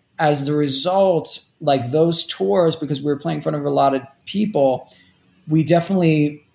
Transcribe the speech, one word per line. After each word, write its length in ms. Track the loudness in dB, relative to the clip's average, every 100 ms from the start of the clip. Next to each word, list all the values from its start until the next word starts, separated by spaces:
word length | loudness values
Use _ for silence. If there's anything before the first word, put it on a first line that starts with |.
| _ -2
as 300 | 0 0 0
a 60 |
result, 880 | 0 0 -2 0 2 2 2 -2 -12 -14 -6
like, 300 | 0 0 0
those 360 | 2 2 0 -6
tours, 480 | -4 0 2 2
because 260 | 0 -4 -4
we 40 | -2
were 120 | -4
playing 220 | -4 -4
in 20 |
front 140 | -4 -4
of 100 | -2
a 40 |
lot 240 | 2 2
of 60 | 0 -6 _
people, 640 | -8 -4 -2 2 0 0 -8 -20 _ _ _ _ -2
we 160 | 0
definitely 800 | 2 2 2 2 2 2 0 -4 _